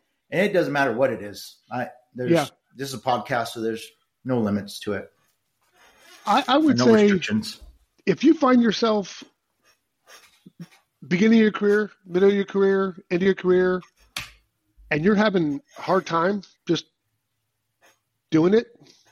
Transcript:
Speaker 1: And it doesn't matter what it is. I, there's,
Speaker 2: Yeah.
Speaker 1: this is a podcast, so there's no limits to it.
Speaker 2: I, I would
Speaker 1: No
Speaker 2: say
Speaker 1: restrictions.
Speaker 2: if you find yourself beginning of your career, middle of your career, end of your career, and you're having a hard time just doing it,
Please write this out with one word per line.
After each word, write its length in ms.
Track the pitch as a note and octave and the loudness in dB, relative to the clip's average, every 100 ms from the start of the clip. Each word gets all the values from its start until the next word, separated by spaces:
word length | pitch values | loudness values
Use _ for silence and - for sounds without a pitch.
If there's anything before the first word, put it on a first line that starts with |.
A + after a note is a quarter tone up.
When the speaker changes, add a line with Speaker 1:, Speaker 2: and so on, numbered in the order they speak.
| _ _ _ | _ _ _
Speaker 1:
And 120 | D3+ | -4
it 100 | G3+ | -2
doesn't 200 | F3 C#3+ | 0 -2
matter 200 | C#3+ C#3 | -2 -2
what 180 | A2+ C3 | 0 -2
it 100 | A2 | -2
is. 340 | G#2 G2 - - _ | -10 -16 -20 -20 _
I, 160 | B2 A#2+ - _ | -10 -10 -14 _
there's, 160 | A#2+ F3 | -8 -2
Speaker 2:
Yeah. 160 | E3+ C3+ - _ A#2 | 0 -2 -10 _ -14
Speaker 1:
this 120 | C3+ | -12
is 40 | |
a 40 | B2 | -8
podcast, 460 | C3 B2 G3+ B2 A2+ | -4 -4 -4 -6 -6
so 120 | A#2 | -8
there's 220 | A2+ A2+ - _ _ _ | -8 -8 -12 _ _ _
no 140 | B2 B2 | -6 -4
limits 400 | G#2 G2+ G2+ - | -2 -4 -6 -12
to 120 | - | -10
it. 180 | F#2+ - _ _ _ _ _ _ _ _ _ _ - | -10 -12 _ _ _ _ _ _ _ _ _ _ -10
Speaker 2:
I, 200 | G#3 A3 - | 0 0 2
I 100 | C#4 | 2
would 200 | D#4 A#3+ | 2 4
Speaker 1:
No 60 | |
Speaker 2:
say 180 | A#3+ G#3+ | 4 6
Speaker 1:
restrictions. 580 | G#3 F#3+ - G#2+ - - - _ _ _ - | 6 2 -2 -4 -6 -12 -20 _ _ _ -4
Speaker 2:
if 160 | - | 2
you 120 | C#4+ | 2
find 280 | D#4+ C4 B3 | 4 4 4
yourself 640 | A#3 - A3+ G#3+ F#3 - - _ _ _ _ _ _ _ _ - _ _ - - E3+ _ _ _ C3 | 2 0 0 -2 -4 -12 -20 _ _ _ _ _ _ _ _ -20 _ _ -20 -20 -20 _ _ _ -6
beginning 300 | F3+ A3 A3+ | 0 4 4
of 40 | |
your 100 | G#3+ | 4
career, 380 | - G3+ G#3 G#3 _ F3+ | 2 0 0 -2 _ -6
middle 220 | F3+ G3 | 2 2
of 60 | |
your 100 | G3+ | 2
career, 520 | G3 G3 G3 G3 F#3+ E3 - | 0 0 2 2 -2 -8 -6
end 120 | F3 | -2
of 40 | F#3+ | 0
your 80 | |
career, 460 | F#3 F3+ F3+ F#3 F#3 - _ _ - - _ _ _ _ _ - | 0 0 2 2 -2 -8 _ _ -14 -14 _ _ _ _ _ -6
and 140 | D3+ | -2
you're 100 | F3+ | 2
having 460 | G#3 G#3+ F#3 D3+ C#3+ - - | 2 2 0 -2 -4 -10 -10
a 20 | |
hard 220 | - F#3 - | -2 -2 0
time 360 | E3 F3+ G#3 - _ - | -2 0 -2 -10 _ -4
just 200 | D#3+ - _ _ _ _ _ _ _ _ _ _ _ _ _ _ | -4 -6 _ _ _ _ _ _ _ _ _ _ _ _ _ _
doing 240 | D#3+ F3 | 0 2
it, 220 | A3 A#3+ _ _ _ _ | 2 0 _ _ _ _